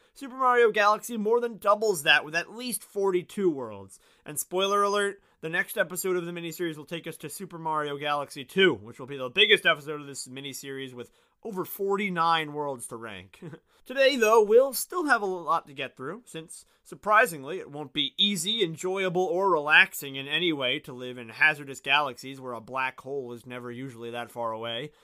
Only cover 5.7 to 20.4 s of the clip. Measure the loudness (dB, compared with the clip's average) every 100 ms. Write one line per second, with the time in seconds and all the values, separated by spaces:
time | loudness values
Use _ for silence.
5.7 | -2 -2 -2 -2 -2 -4 -8 -10 -6 -6
6.7 | -6 -10 -10 -10 -12 -14 -12 -14 -8 -4
7.7 | -2 -4 -4 -2 -2 -4 -12 -6 4 4
8.7 | 4 -8 -16 -12 -8 -4 2 4 6 4
9.7 | 0 -4 -12 -12 -14 -14 -12 -12 -12 -10
10.7 | -10 -10 -12 -16 _ _ _ -10 -8 -8
11.7 | -4 -2 0 0 0 2 0 -2 -6 -6
12.7 | -6 -10 -12 -12 -14 -16 -18 -18 -18 _
13.7 | _ -8 4 4 6 8 8 10 8 8
14.7 | 0 -4 -2 2 2 2 -4 0 0 0
15.7 | -8 -8 -8 -12 -12 -14 -14 -14 -20 _
16.7 | _ -20 -8 4 4 4 -2 -10 -10 -10
17.7 | -12 -6 -2 -2 0 0 0 -2 0 -2
18.7 | -2 -4 -2 -2 0 0 2 2 2 6
19.7 | 8 8 2 -10 -10 -4 -2